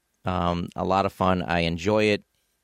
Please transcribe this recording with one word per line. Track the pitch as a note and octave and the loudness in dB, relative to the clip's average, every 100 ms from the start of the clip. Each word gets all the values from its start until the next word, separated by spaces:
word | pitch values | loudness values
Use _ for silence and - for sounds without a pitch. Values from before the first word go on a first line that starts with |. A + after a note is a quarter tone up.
| _ _ F#2 | _ _ -4
Um, | F2+ F2 F2 F2+ - | -2 0 -2 -6 -6
a | |
lot | F2+ F#2+ G2 | -2 0 0
of | |
fun. | - F#2 F2+ | 0 0 2
I | - F2 | 0 0
enjoy | E2 E2 F#2+ G#2+ G#2+ | 0 -2 0 2 2
it. | G2+ - _ _ _ | 0 -4 _ _ _